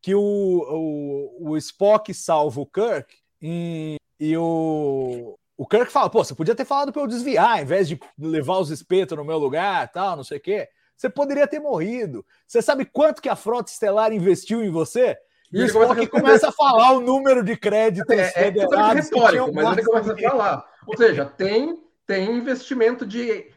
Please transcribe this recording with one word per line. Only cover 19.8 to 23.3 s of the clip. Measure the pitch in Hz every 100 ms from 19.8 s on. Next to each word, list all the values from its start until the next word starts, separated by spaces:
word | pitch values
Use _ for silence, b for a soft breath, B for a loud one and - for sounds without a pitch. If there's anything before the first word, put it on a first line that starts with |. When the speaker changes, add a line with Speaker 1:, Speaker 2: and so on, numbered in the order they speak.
| 220
Speaker 2:
começa | 226 208
a | 208
Speaker 1:
nele. | 220
Speaker 2:
falar. | 262 202 135 - _ -
Ou | 214
seja, | 226 139 143
tem, | - 196 220 302 339 - _ -
tem | 196 190 240
investimento | 247 254 - 254 226 247
de | 202 233 240